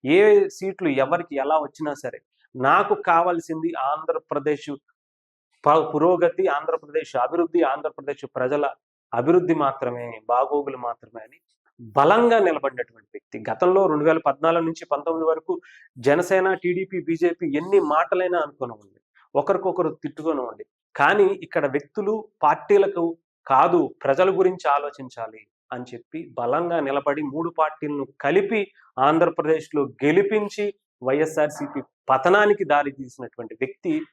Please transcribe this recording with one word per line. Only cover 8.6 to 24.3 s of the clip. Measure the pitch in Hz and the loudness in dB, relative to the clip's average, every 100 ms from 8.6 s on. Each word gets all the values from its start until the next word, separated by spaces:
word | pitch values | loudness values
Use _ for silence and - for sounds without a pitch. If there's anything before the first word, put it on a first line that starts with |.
| 143 - _ _ _ | -2 -6 _ _ _
అభివృద్ధి | 117 131 180 170 | -4 4 4 4
మాత్రమే, | 156 139 131 127 120 120 113 110 | 0 0 -2 -6 -6 -12 -14 -2
బాగోగులు | 120 135 147 139 131 | 0 2 -2 -4 -8
మాత్రమే | 120 117 110 113 | -10 -10 -16 -20
అని | 110 _ _ _ _ _ | -20 _ _ _ _ _
బలంగా | 117 107 143 214 240 226 | -4 2 4 6 4 4
నిలబడినటువంటి | 190 151 135 127 120 113 _ | 2 0 -4 -6 -12 _ _
వ్యక్తి. | 104 _ 113 107 | -20 _ -12 -8
గతంలో | - 180 185 190 | -2 2 4 2
రెండు | 151 | 2
వేల | 151 160 | 2 2
పద్నాలుగు | 151 139 160 170 | 0 0 0 0
నుంచి | 165 165 | -2 -6
పంతొమ్మిది | 170 143 147 160 160 | -6 -4 -4 -2 -2
వరకు | 160 - 180 - - _ - | -2 -4 -8 -8 -20 _ -4
జనసేన, | 123 151 180 190 185 | 0 2 2 0 2
టీడీపీ, | 185 175 180 190 185 | -2 -2 -4 -4 -8
బీజేపీ | 151 165 349 339 175 | -6 -2 -2 -2 -4
ఎన్ని | 143 175 196 | -4 2 2
మాటలైనా | 160 151 175 180 185 175 | 2 0 0 -2 0 -2
అనుకుని | 147 131 127 | -4 -8 -12
ఉంది, | 110 101 104 _ _ _ | -12 _ _ _ _ _
ఒకరికొకరు | 139 143 185 - 131 160 156 | -4 0 -2 -2 -2 -4 -4
తిట్టుకొని | 147 - 156 147 | -12 -6 -4 -4
ఉంది. | 123 110 - _ _ - | -6 -12 -20 _ _ 0
కానీ | - 202 | 2 4
ఇక్కడ | 190 190 175 170 143 | 2 0 -6 -4 -2
వ్యక్తులు | 139 143 - 202 220 - _ | -4 -6 -8 -4 -4 -8 _
పార్టీలకు | 151 151 - 202 196 180 170 165 _ _ - | 0 0 2 2 4 0 -4 -6 _ _ 0
కాదు, | 135 170 175 139 - | 4 4 4 0 -4
ప్రజల | 139 135 185 | -2 2 2